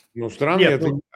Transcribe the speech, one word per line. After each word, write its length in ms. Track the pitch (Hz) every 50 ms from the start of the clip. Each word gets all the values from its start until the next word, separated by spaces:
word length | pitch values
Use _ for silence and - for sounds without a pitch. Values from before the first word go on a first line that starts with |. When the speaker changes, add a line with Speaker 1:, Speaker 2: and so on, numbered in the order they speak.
| _ _ -
Speaker 1:
Ну, 140 | 117 117 110
странный, 360 | 104 - 143 147 175 190 180
Speaker 2:
Нет, 80 | 151 143
Speaker 1:
это, 160 | 135 160 156
Speaker 2:
ну, 120 | 143 143 - _ -